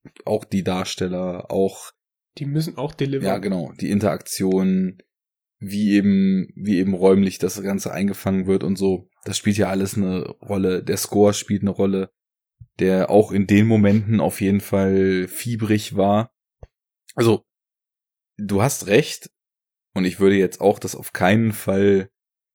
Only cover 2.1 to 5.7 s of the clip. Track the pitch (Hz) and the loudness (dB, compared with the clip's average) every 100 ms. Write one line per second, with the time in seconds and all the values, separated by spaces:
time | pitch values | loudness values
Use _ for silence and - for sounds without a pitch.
2.1 | _ _ - 143 151 165 - 147 - 139 | _ _ -12 -6 -4 -4 -6 -8 -4 -4
3.1 | 139 98 - 139 90 78 - 73 101 101 | -2 -2 -4 -4 -4 -6 -8 -2 0 0
4.1 | 73 - - 95 95 95 92 92 - _ | -2 -8 -4 0 0 0 0 -2 -8 _
5.1 | _ _ _ _ - 98 | _ _ _ _ -16 -8